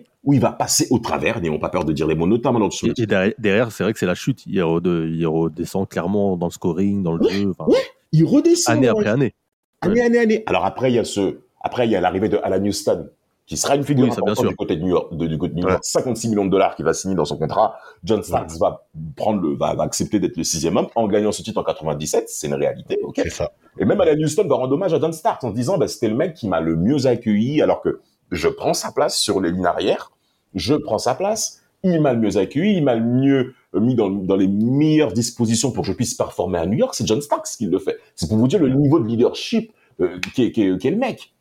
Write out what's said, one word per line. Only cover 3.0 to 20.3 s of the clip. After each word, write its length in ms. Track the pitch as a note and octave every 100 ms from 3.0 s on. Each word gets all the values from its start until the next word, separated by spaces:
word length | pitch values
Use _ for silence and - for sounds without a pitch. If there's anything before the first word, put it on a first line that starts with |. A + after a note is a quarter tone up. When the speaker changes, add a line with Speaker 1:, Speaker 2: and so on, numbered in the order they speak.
Speaker 2:
et 20 | G#2+
derrière, 260 | G2+ G2 -
derrière, 320 | G#2+ G2+ A#2
c'est 120 | -
vrai 100 | G2
que 60 | A2
c'est 60 | F#2
la 100 | F2
chute. 280 | - C3 -
Il 160 | G2
rede-, 460 | E2 E2+ F2 E2+ E2
il 140 | E2 E2
redescend 600 | D#2+ E2 D#2 E2 G2 F#2+
clairement 500 | F#2 E2 G#2 G2+ F2+
dans 100 | E2+
le 40 |
scoring, 500 | - F#2+ E2 G2+ G2+
dans 100 | F2
le 120 | E2 -
Speaker 1:
Ouais, 60 |
Speaker 2:
jeu, 180 | G2 G2+
enfin. 140 | E2+ E3+
Speaker 1:
ouais, 60 | B4 B4+ _ -
il 140 | D#3 E3
redescend 520 | C4+ E4+ E4+ - -
Speaker 2:
Année 100 | B3
Speaker 1:
dans 60 |
le 60 | G#3+
Speaker 2:
après 100 | G3
année. 220 | A#2+ B2+ - _ _ _ -
Speaker 1:
Année, 120 | F3 A#3
Speaker 2:
Ouais. 60 |
Speaker 1:
année, 180 | A#3+ A#3+
année. 240 | A3+ A3 A3
Alors 200 | F#2 F#2
après, 260 | - B2+
il 40 | A#2
y 40 |
a 40 |
ce... 360 | F#2+ G2+ F#2 - _ _
Après, 260 | - - A#2
il 40 |
y 40 | G2
a 60 |
l'arrivée 280 | F2+ F#2+ G#2
de 100 | G2+
Alan 200 | G2 F#2+
Houston, 460 | G2+ G2 - F2+ D#2 _ _ _ -
qui 100 | D#2
sera 180 | - C#3+
une 80 |
figure 220 | C#3 C#3 B2
Speaker 2:
Oui, 60 |
ça, 60 | A#2+
bien 120 | G#2
Speaker 1:
importante 100 | G#2
Speaker 2:
sûr. 60 | G#2
Speaker 1:
du 60 | F#2
côté 200 | - E2+
de 60 |
New 80 | F2+
York, 260 | E2 - D#2
de, 100 | E2
du 120 | D#2
côté 140 | F2
de 40 | E2+
New 60 |
York. 100 | F#2
Speaker 3:
Ouais. 60 | F#2
Speaker 1:
Cinquante-six 480 | - - B2+ A2+ A#2
millions 160 | G#2 F#2+
de 60 |
dollars 240 | F#2+ F2+ -
qui 80 |
va 100 | D2+
signer 220 | D#2+ F#2+ F2+
dans 100 | D2
son 120 | D2+
contrat. 380 | D#2 G2 G#2+ - - -
John 180 | E2+ G#2+
Starks 300 | - A#2+ E2+
Speaker 3:
Ouais. 60 | E2
Speaker 1:
va 280 | F#2 - _ D#2 D#2+ -
prendre 260 | G#2 G2+
le, 140 | E2 C#2+
va, 180 | D2+
va 100 | D#2
accepter 360 | D2 - E2 G#2
d'être 180 | F2+